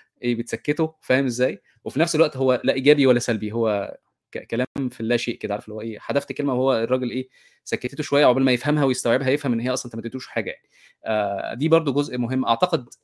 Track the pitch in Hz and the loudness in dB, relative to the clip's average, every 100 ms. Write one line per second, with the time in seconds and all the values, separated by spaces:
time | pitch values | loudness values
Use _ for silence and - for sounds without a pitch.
0 | _ _ 120 117 117 113 - 147 160 - | _ _ -4 -4 -4 -6 -4 -2 -2 -4
1 | - 131 135 117 127 196 _ _ 110 135 | 0 2 2 0 -2 -2 _ _ -6 -2
2 | 160 151 151 131 131 127 123 123 135 147 | 0 2 2 2 0 2 0 2 4 6
3 | 131 120 - 113 104 117 113 101 98 - | 6 4 2 -2 -4 -2 0 0 -4 -10
4 | _ _ _ - - 117 127 - 131 - | _ _ _ -14 -6 -4 -4 -4 -6 -6
5 | 113 120 - - 101 101 - 107 113 104 | -2 -2 -2 -6 -6 -6 -6 -10 -8 -8
6 | - 127 - 135 143 127 131 117 117 127 | -4 -2 -2 -4 -2 0 2 2 0 0
7 | 123 117 127 _ _ _ - 117 127 143 | -2 -6 -8 _ _ _ -8 -6 -4 -6
8 | - 143 139 123 131 123 147 151 139 123 | 0 4 6 6 4 2 2 2 2 2
9 | 120 127 131 147 135 117 123 127 120 113 | 2 2 2 0 0 -2 -2 -4 -6 -10
10 | 110 127 - 117 95 - _ _ - _ | -8 -10 -6 -6 -6 -10 _ _ -20 _
11 | - 110 101 101 - 120 156 160 147 135 | -4 -2 0 -2 -6 -4 2 4 4 -2
12 | 143 123 120 131 113 117 180 151 120 - | -2 -4 -2 -2 0 2 0 0 -6 -16